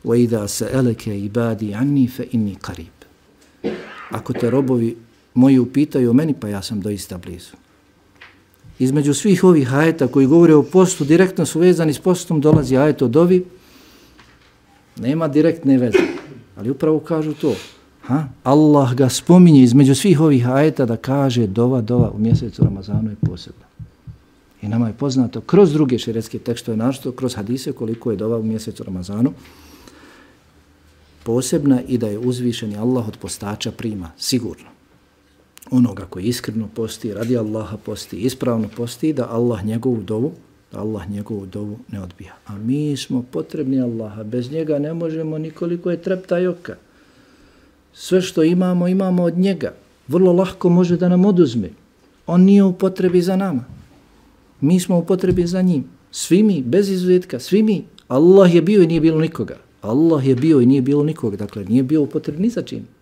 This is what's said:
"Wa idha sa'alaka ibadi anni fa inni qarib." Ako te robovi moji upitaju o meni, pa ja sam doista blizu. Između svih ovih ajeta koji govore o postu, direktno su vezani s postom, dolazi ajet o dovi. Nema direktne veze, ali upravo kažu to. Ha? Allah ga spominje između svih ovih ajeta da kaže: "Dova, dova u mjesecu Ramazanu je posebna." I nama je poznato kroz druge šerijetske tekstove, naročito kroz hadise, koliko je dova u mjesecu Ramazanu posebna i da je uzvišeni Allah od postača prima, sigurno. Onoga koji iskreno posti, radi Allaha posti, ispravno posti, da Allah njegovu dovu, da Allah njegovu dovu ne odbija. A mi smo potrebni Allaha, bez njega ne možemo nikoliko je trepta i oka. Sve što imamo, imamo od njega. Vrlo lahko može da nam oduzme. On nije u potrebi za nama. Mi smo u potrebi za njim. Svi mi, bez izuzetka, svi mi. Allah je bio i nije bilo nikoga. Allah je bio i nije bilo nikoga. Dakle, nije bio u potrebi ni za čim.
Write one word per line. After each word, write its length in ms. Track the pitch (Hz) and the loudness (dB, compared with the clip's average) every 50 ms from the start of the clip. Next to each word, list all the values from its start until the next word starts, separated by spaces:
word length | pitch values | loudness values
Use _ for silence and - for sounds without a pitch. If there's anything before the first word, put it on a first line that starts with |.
| - | -2
"Wa 140 | 123 117 120 | 0 2 2
idha 300 | 123 113 117 110 104 101 | 2 2 0 -4 -4 -6
sa'alaka 640 | - - 113 101 127 131 131 120 110 110 - 113 | -6 -6 -6 -4 -2 0 0 0 -2 -2 -6 -8
ibadi 640 | 104 101 101 104 104 123 117 113 110 104 110 104 101 | -6 -6 -8 -4 -4 -2 -2 -2 -4 -4 -6 -8 -4
anni 340 | 107 131 143 143 139 127 120 | -2 -2 0 2 2 0 0
fa 140 | - - 123 - | -2 -10 -10 -4
inni 240 | - 117 107 101 92 - | -2 -2 -2 -2 -6 -10
qarib." 340 | - - - - 82 - _ _ - _ _ _ _ _ _ _ _ _ _ _ - - - - - - - - - - | -14 -14 -14 -14 -18 -20 _ _ -20 _ _ _ _ _ _ _ _ _ _ _ -10 -10 -10 -10 -14 -18 -18 -20 -14 -12
Ako 220 | 113 110 - - | -12 -12 -8 -8
te 180 | 123 - 123 117 | -6 -4 -2 0
robovi 460 | 120 135 135 127 131 120 117 113 113 - - _ _ _ _ _ _ | 0 0 0 0 -2 -2 -2 -4 -6 -10 -20 _ _ _ _ _ _
moji 240 | 123 127 135 135 127 | 2 4 6 4 4
upitaju 520 | 120 123 - 139 147 147 - 139 123 117 | 2 0 0 -2 -2 0 0 -2 0 2
o 20 | |
meni, 220 | 117 135 160 160 139 | 2 2 2 0 -4
pa 140 | - - 104 | -6 -6 -8
ja 140 | 104 98 | -8 -8
sam 180 | 92 - 113 101 | -8 -8 -8 -6
doista 380 | 90 107 104 98 - - 95 90 | -6 -6 -8 -8 -10 -14 -14 -14
blizu. 380 | 90 92 87 87 - - - _ _ _ _ _ _ _ _ _ _ _ _ _ - - _ _ _ _ _ _ _ - - _ | -14 -16 -16 -16 -18 -20 -20 _ _ _ _ _ _ _ _ _ _ _ _ _ -20 -20 _ _ _ _ _ _ _ -20 -4 _
Između 360 | 127 131 135 151 139 147 139 | -2 0 0 0 0 0 -2
svih 300 | - - 214 185 180 190 | 0 2 2 2 4 6
ovih 300 | 185 175 151 131 120 135 | 6 6 4 2 2 0
ajeta 340 | 143 156 165 160 165 139 123 | 2 2 2 2 0 -2 0
koji 180 | - 143 135 | 2 2 4
govore 280 | 127 151 170 170 165 156 | 6 6 6 8 8 6
o 80 | 151 | 6
postu, 420 | 135 - - 185 185 180 - - 151 | 4 4 4 4 4 4 2 -4 0
direktno 420 | 135 160 170 190 185 190 - 160 | 2 4 4 4 2 0 -4 -4
su 140 | - - 160 | -2 0 2
vezani 320 | 175 180 175 160 160 156 | 4 4 4 2 0 -2
s 60 | 135 - | -2 -2
postom, 420 | - 185 175 175 - - 170 151 | 0 -2 -2 -2 -2 -2 -2 2
dolazi 360 | 139 151 156 156 139 123 131 | 4 4 4 4 2 2 2
ajet 260 | 127 143 151 143 - | 2 2 2 2 0
o 60 | 131 123 | -2 2
dovi. 360 | 117 156 175 175 185 185 180 - - - _ _ _ - _ _ _ _ _ _ _ _ _ _ _ _ _ _ _ _ _ _ _ _ _ _ _ | 4 4 4 4 4 2 0 -4 -16 -20 _ _ _ -20 _ _ _ _ _ _ _ _ _ _ _ _ _ _ _ _ _ _ _ _ _ _ _
Nema 320 | - 107 123 147 165 165 156 | -6 -4 -4 -2 -2 -2 0
direktne 500 | 139 151 156 165 165 165 - 135 135 127 | 0 2 2 2 0 0 0 2 2 4
veze, 200 | 123 117 - - - - - - - - - - - _ _ | 2 2 2 0 0 0 -6 -10 -14 -18 -20 -20 -20 _ _
ali 140 | - 101 120 | -10 -6 -6
upravo 300 | 143 139 165 156 156 151 | -4 -2 0 0 0 -2
kažu 340 | 151 - 170 156 156 156 147 | -2 -4 -4 -4 -4 -6 -6
to. 200 | - - 147 104 92 - - - _ _ _ _ _ | -4 -2 -2 -2 -4 -8 -18 -20 _ _ _ _ _
Ha? 260 | - - 151 151 156 127 - - | -6 -4 -2 -2 -2 -6 -12 -8
Allah 520 | _ 127 139 151 156 151 147 143 135 123 123 | _ 2 4 6 6 6 6 4 4 2 2
ga 140 | 127 139 123 | 2 2 0
spominje 540 | - - - - 175 180 180 170 151 135 | 0 -2 2 6 8 8 10 10 10 8
između 320 | 127 120 117 143 139 135 139 | 8 8 8 6 6 6 4
svih 260 | - - 202 170 143 | 4 4 4 4 4
ovih 280 | 160 156 143 123 120 123 | 4 4 4 4 2 2
ajeta 380 | 127 135 151 156 - - 135 | 2 2 2 2 2 0 -2
da 100 | 113 117 | -2 -2
kaže: 500 | 110 - 131 135 143 139 135 120 120 113 | -6 -4 -4 -2 0 0 0 2 0 0
"Dova, 340 | 95 95 117 117 123 131 123 | 0 0 0 0 0 0 -2
dova 300 | 113 104 123 120 - 104 | -2 -2 0 0 0 -2
u 80 | 104 104 | -2 -2
mjesecu 460 | 107 113 113 - 123 107 - - - | 0 0 0 0 -2 -8 -2 0 0
Ramazanu 460 | 104 98 98 92 104 104 110 110 107 | 0 0 -6 -8 -6 -4 -4 -4 -4
je 60 | 101 - - | -6 -6 -6
posebna." 400 | - - - - - - _ - _ _ - - - _ _ _ - - _ _ _ _ _ _ _ _ _ | -6 -6 -10 -16 -20 -20 _ -20 _ _ -20 -20 -20 _ _ _ -20 -20 _ _ _ _ _ _ _ _ _
I 60 | - 104 | -8 -4
nama 180 | 110 117 120 | -2 -2 -2
je 80 | 110 101 | -2 -4
poznato 460 | - 135 143 123 135 123 110 - 113 | -4 -4 -2 0 0 0 0 -4 -10
kroz 320 | - - - 190 202 165 | -4 2 4 4 6 4
druge 260 | 143 151 156 127 127 110 | 4 0 0 0 0 -4
šerijetske 400 | - 120 110 113 110 - - 110 | -4 -6 -6 -6 -8 -8 -12 -10
tekstove, 380 | - - 117 - - - 113 | -8 -8 -8 -6 -6 -6 -4
naročito 360 | 107 113 131 135 131 - 131 | -2 -2 -2 -4 -4 -10 -12
kroz 220 | 123 - 131 123 - | -8 -6 -6 -6 -6
hadise, 380 | - 101 107 123 135 - 151 | -6 -6 -6 -6 -6 -6 -10
koliko 380 | 131 - 120 110 117 117 - 123 | -8 -8 -8 -8 -8 -6 -6 -6
je 60 | 107 | -4
dova 220 | 92 107 110 117 113 | -4 -4 -4 -4 -4
u 40 | |
mjesecu 420 | 110 110 110 107 - 113 98 - 113 | -4 -4 -6 -6 -8 -12 -14 -12 -12
Ramazanu 480 | 98 92 92 87 92 101 107 120 285 277 - - - - - - - - - - - - - - - - - - _ _ _ _ _ _ _ _ _ _ _ _ _ _ _ _ _ _ _ | -12 -10 -10 -10 -10 -2 -2 -2 -2 -2 -8 -20 -20 -20 -20 -20 -20 -20 -20 -20 -20 -20 -20 -20 -20 -20 -20 -20 _ _ _ _ _ _ _ _ _ _ _ _ _ _ _ _ _ _ _
posebna 600 | - 110 113 127 127 - 180 160 143 143 131 123 | -6 -4 -2 -2 -2 -2 -4 0 2 2 0 0
i 160 | - - 127 113 | 0 -4 -4 -4
da 100 | 113 107 | -4 -6
je 100 | 101 107 | -6 -4
uzvišeni 580 | 123 123 123 123 123 120 113 - 117 107 101 | -4 -4 -4 -2 -4 -4 -4 -4 -8 -8 -8
Allah 320 | 104 113 123 127 123 110 107 | -4 -2 -2 -2 -2 -4 -6
od 80 | - | -12
postača 560 | - - 95 - - 104 101 104 - - 113 | -12 -14 -14 -12 -10 -10 -10 -10 -8 -8 -10
prima, 380 | - - - 113 104 98 87 80 - _ | -10 -8 -10 -10 -8 -10 -12 -14 -14 _
sigurno. 520 | - - 139 123 110 95 78 - - - _ _ _ _ _ _ _ _ _ _ _ _ _ _ _ _ _ - - - | -6 -4 -4 -4 -4 -6 -14 -14 -20 -20 _ _ _ _ _ _ _ _ _ _ _ _ _ _ _ _ _ -20 -12 -2
Onoga 340 | 131 127 123 113 98 - 92 | 0 0 0 0 -2 -10 -14
koji 200 | - - 92 92 | -12 -12 -6 -6
iskreno 440 | 117 120 120 - - 107 113 107 101 - | -6 -6 -6 -8 -8 -8 -8 -8 -8 -8
posti, 400 | 117 113 110 - - - 113 98 | -8 -8 -8 -8 -10 -10 -10 -8
radi 220 | 101 113 113 127 | -8 -4 -4 -2
Allaha 400 | 117 110 107 107 110 107 90 104 | -2 -2 -4 -6 -8 -8 -10 -12
posti, 400 | 104 _ 107 107 104 - - - | -12 _ -12 -12 -12 -12 -14 -10
ispravno 520 | 90 104 135 - - 143 127 117 113 107 101 - | -6 -6 -6 -4 -4 -4 -4 -2 -2 -4 -6 -6
posti, 360 | 120 120 117 - - - 156 | -8 -10 -10 -8 -6 -4 -4
da 160 | 151 131 117 - | -4 -4 -6 -4
Allah 340 | 113 117 120 120 117 95 95 | -4 -2 -2 -2 -2 -4 -6
njegovu 380 | 107 110 117 117 131 120 110 | -6 -6 -4 -2 -4 -4 -4
dovu, 300 | 95 95 110 107 127 156 170 - _ _ _ _ _ _ | -6 -6 -6 -4 -4 -6 -8 -12 _ _ _ _ _ _
da 80 | - - | -12 -10
Allah 300 | 101 110 110 101 85 92 | -8 -8 -8 -8 -10 -10
njegovu 360 | 101 101 104 - 110 101 98 | -10 -10 -8 -8 -10 -10 -10
dovu 320 | 92 92 104 104 104 104 120 - - | -12 -12 -12 -10 -10 -12 -16 -16 -14
ne 100 | - 101 | -12 -12
odbija. 320 | 95 90 - _ 95 90 - _ _ | -12 -14 -16 _ -20 -20 -20 _ _
A 120 | - 101 101 | -16 -14 -8
mi 380 | 110 117 135 147 151 147 143 | -4 -4 -4 -2 -2 -4 -6
smo 260 | 131 - - - 123 | -6 -6 -6 -6 -6
potrebni 580 | 123 - - 160 156 - - 165 143 131 135 131 | -6 -6 -8 -10 -10 -8 -8 -8 -4 -2 -2 -2
Allaha, 440 | 127 120 117 113 110 104 101 110 107 | -2 -2 -4 -8 -10 -10 -12 -14 -10
bez 260 | 107 120 123 120 127 | -8 -6 -6 -6 -6
njega 280 | 147 160 160 151 151 143 | -6 -6 -4 -2 -2 -4
ne 160 | 143 156 165 | -4 -6 -6
možemo 440 | 165 170 160 160 160 160 156 156 156 | -6 -6 -6 -6 -6 -6 -6 -6 -8
nikoliko 520 | 156 160 160 - 175 170 175 170 170 180 | -10 -10 -10 -8 -6 -6 -6 -6 -4 -6
je 120 | 170 165 | -6 -4
trepta 360 | - 185 185 185 185 - 180 175 | -4 -6 -6 -6 -4 -4 -2 -2
i 80 | 180 | -2
oka. 300 | 180 170 175 - - - - _ _ _ _ _ _ _ _ _ _ _ _ _ _ _ _ _ _ _ _ _ _ | -2 -4 -6 -12 -18 -18 -18 _ _ _ _ _ _ _ _ _ _ _ _ _ _ _ _ _ _ _ _ _ _
Sve 300 | _ - - - 180 185 | _ -20 -4 0 0 0
što 200 | 180 - - 170 | 0 0 0 0
imamo, 460 | 160 160 175 175 180 180 180 175 175 180 | 2 2 2 2 0 0 0 0 0 0
imamo 340 | 185 196 190 185 180 180 | 0 0 0 0 0 0
od 160 | 175 170 165 180 | 0 0 0 0
njega. 360 | 185 196 185 156 139 - - _ _ _ _ _ _ - | 0 0 -2 -4 -6 -10 -10 _ _ _ _ _ _ -2
Vrlo 240 | 139 175 185 180 | 2 4 4 4
lahko 360 | 175 180 190 - - - - 175 | 4 4 2 -2 -4 -2 0 2
može 280 | 175 180 185 170 175 | 4 4 4 2 0
da 120 | 165 180 180 | 0 0 2
nam 160 | 180 180 185 | 2 4 4
oduzme. 460 | 208 190 175 170 131 117 117 95 82 - _ _ _ _ _ _ _ _ _ _ | 4 4 4 2 2 2 -4 -6 -6 -12 _ _ _ _ _ _ _ _ _ _
On 140 | - 170 175 | 0 4 4
nije 240 | 185 196 202 202 196 | 6 6 6 6 6
u 80 | 190 | 4
potrebi 500 | 180 185 190 185 185 - 185 180 180 180 | 2 0 -4 -4 -2 0 -2 2 2 2
za 140 | 170 185 190 | 0 0 -2
nama. 280 | 190 196 190 147 120 - - - - - _ _ _ _ _ _ _ _ _ _ _ _ _ _ _ | -2 -2 -4 -4 -6 -8 -10 -20 -20 -20 _ _ _ _ _ _ _ _ _ _ _ _ _ _ _
Mi 200 | 139 147 180 185 | 0 0 2 0
smo 180 | 180 - 185 175 | 0 0 -2 -2
u 60 | 165 | 0
potrebi 420 | 170 190 180 190 180 180 180 170 | 0 -2 0 0 0 0 0 -2
za 160 | 170 180 185 | -2 -2 0
njim. 220 | 185 185 170 135 - - _ _ _ _ | 0 0 0 0 -4 -8 _ _ _ _
Svi 320 | - - - - 165 190 | -14 -12 -2 2 2 4
mi, 200 | 214 214 190 151 | 4 4 2 0
bez 280 | 127 117 135 196 202 196 | -2 0 0 0 0 0
izuzetka, 500 | 190 185 180 180 180 180 180 - - 117 | -2 -2 2 2 2 2 0 -4 -12 -12
svi 220 | - - 180 214 | -6 -2 0 0
mi. 220 | 220 220 208 151 - - _ - _ _ | 2 2 0 -2 -6 -12 _ -20 _ _
Allah 460 | 127 135 156 180 190 196 190 175 170 | 0 4 6 8 8 8 8 6 6
je 80 | 175 | 4
bio 200 | 160 185 214 202 | 2 4 4 4
i 40 | 175 | 4
nije 140 | 160 165 160 | 4 2 2
bilo 200 | 147 165 160 156 | 2 2 2 2
nikoga. 360 | 160 160 - - 110 - - - _ _ _ _ | -2 -2 -4 -8 -10 -10 -10 -18 _ _ _ _
Allah 440 | - 101 117 143 165 165 160 143 131 | -6 -2 0 2 2 2 2 2 2
je 80 | 135 131 | 0 0
bio 260 | 120 139 165 160 135 | 2 2 4 4 6
i 60 | 120 | 6
nije 160 | 123 139 139 | 4 4 4
bilo 220 | 123 135 143 147 147 | 2 0 0 0 0
nikoga. 320 | 156 156 - - 110 98 | -2 -4 -4 -6 -6 -6
Dakle, 280 | 98 104 101 - 107 98 | -6 -10 -10 -10 -12 -4
nije 180 | 95 113 131 | 0 0 0
bio 200 | 135 127 156 156 | 0 0 0 0
u 40 | 143 | 0
potrebi 360 | - - 151 - - 147 156 | -2 -4 -6 -6 -6 -6 -4
ni 80 | 196 240 | -4 -4
za 120 | 226 180 | -4 -6
čim. 240 | - - 131 113 104 - _ _ | -10 -8 -12 -14 -14 -16 _ _